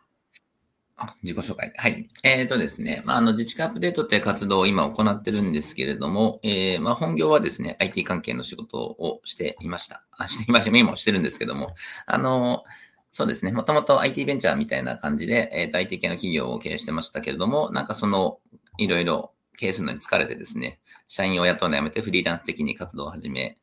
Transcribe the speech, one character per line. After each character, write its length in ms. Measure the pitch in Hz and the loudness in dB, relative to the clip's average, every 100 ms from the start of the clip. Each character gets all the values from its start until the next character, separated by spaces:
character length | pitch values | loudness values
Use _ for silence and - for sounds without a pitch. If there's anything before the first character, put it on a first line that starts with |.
| _ _ _ _ _ _ _ _ _ - | _ _ _ _ _ _ _ _ _ -12
あ、 140 | 110 - | -12 -8
自 120 | 90 | -6
己 40 | - | -4
紹 160 | - | -4
介。 180 | - - - | -6 -8 0
は 100 | 120 | 0
い。 180 | 113 - - | 0 -6 0
え 180 | 135 131 | 4 4
ー 40 | 123 | 4
と 120 | 127 | 0
で 100 | - | 0
す 140 | - | -2
ね、 200 | - 123 - | -4 -4 0
ま 80 | |
あ、 20 | 127 | 4
あ 40 | |
の、 100 | 117 | 4
自 140 | 107 113 | 2 0
治 100 | - | -2
会 120 | 165 | -4
ア 20 | |
ッ 20 | |
プ 80 | - | 0
デ 100 | 175 | 0
ー 40 | |
ト 100 | 175 | 0
っ 20 | - | 4
て 140 | 101 | 4
活 260 | 104 98 101 | 4 0 2
動 120 | 95 | 4
を 80 | 98 | 6
今 240 | 98 71 | 4 2
行 120 | - | 2
っ 200 | 107 104 | 2 2
て 100 | - | 0
る 80 | 104 | 0
ん 100 | 95 | 0
で 120 | 76 | 0
す 120 | - | -2
け 120 | - 67 | -2 -2
れ 100 | 69 | -2
ど 120 | 71 | 0
も、 320 | 101 110 - | 2 2 2
え 340 | 110 98 95 85 | -2 2 2 2
ー、 40 | |
ま 100 | 85 | 0
あ、 40 | |
本 200 | 127 160 | 0 0
業 160 | 156 156 | 2 4
は 100 | 151 | 4
で 80 | - | 4
す 140 | - | -4
ね、 160 | - - | -4 -2
ア 40 | |
イ 60 | 95 | -2
テ 120 | - | -2
ィ 20 | |
ー 20 | - | -2
関 140 | 87 | -2
係 140 | - | -4
の 80 | 62 | -6
仕 120 | - | -6
事 240 | - - 60 | -12 -10 -8
を 400 | 57 - 80 - | -8 -6 -6 -6
し 100 | - | -8
て 220 | - 82 - | -8 -6 -6
い 60 | 80 | -8
ま 100 | 87 | -8
し 100 | - | -8
た。 160 | - _ | -12 _
あ、 180 | - 92 | -10 -6
し 160 | - | -4
て 60 | 110 | 4
い 20 | |
ま 80 | 117 | 4
し 100 | 110 | 6
た。 60 | 120 | 6
今 140 | 110 | 6
も 60 | - | 4
し 80 | |
て 60 | - | 2
る 80 | 98 | 2
ん 40 | |
で 80 | 76 | 2
す 80 | - | -2
け 80 | - | -4
ど 80 | |
も。 180 | 69 67 - - - | -4 -6 -8 -12 -10
あ 140 | - - | -2 0
の、 460 | 131 127 123 123 - - - _ _ | 2 2 0 -2 -6 -20 -20 _ _
そ 120 | - | -4
う 20 | 151 | -2
で 80 | |
す 120 | 117 95 | -2 -2
ね、 60 | |
も 100 | 113 | -2
と 100 | 131 | 2
も 100 | 151 | 2
と 160 | 147 139 | 4 4
ア 60 | |
イ 80 | 135 | 4
テ 80 | 143 | 0
ィ 40 | |
ー 20 | 139 | -2
ベ 80 | |
ン 60 | 135 | 0
チ 80 | - | 2
ャ 40 | |
ー 40 | 71 | 0
み 100 | - | 0
た 100 | 65 | -2
い 60 | |
な 160 | 64 58 | -4 -4
感 180 | 76 73 | -2 -2
じ 100 | 85 | 0
で、 220 | 117 - | 0 2
え 100 | 82 | 0
ー 60 | 82 | 0
と、 80 | 87 | 0
ア 20 | |
イ 80 | 92 | -2
テ 60 | |
ィ 40 | 90 | -2
ー 20 | |
系 60 | 85 | -4
の 60 | 87 | -2
企 200 | 92 78 | -2 0
業 160 | 62 | -2
を 60 | 58 | -4
経 140 | 78 | -6
営 40 | 78 | -6
し 80 | |
て 80 | - | -4
ま 80 | 78 | -4
し 100 | - | -4
た 120 | - | -6
け 100 | - | -6
れ 60 | 67 | -2
ど 80 | 98 | 0
も、 240 | 143 151 | 0 0
な 140 | - | -2
ん 20 | - | -4
か 80 | |
そ 120 | 107 104 | -2 0
の、 320 | 95 92 - _ - - - | 2 0 -2 _ -20 -10 -2
い 100 | 101 | 2
ろ 140 | 87 | 2
い 40 | 85 | 2
ろ 260 | 76 - _ _ - | 0 -2 _ _ -6
経 120 | 95 | -4
営 40 | |
す 80 | 92 | -2
る 60 | 73 | -4
の 80 | |
に 60 | - | -4
疲 180 | - 87 | 0 0
れ 80 | - | 0
て 80 | |
で 100 | - | -6
す 140 | - 60 | -8 -6
ね、 220 | 62 - _ - - | -6 -8 _ -20 -10
社 160 | - | -2
員 160 | 95 90 | 0 2
を 60 | 90 | 2
雇 180 | 82 | 2
う 40 | 90 | 2
の 60 | 71 | 0
や 60 | |
め 60 | 76 | 0
て 140 | - | -4
フ 80 | 104 | 0
リ 120 | 92 | 0
ー 40 | 85 | 0
ラ 80 | |
ン 40 | 85 | -2
ス 60 | |
的 180 | - - | -4 -4
に 120 | 73 | -4
活 200 | - 90 71 | -4 -8 -8
動 80 | 71 | -10
を 40 | |
始 200 | 87 71 | -8 -6
め、 260 | 65 60 - | -4 -4 -8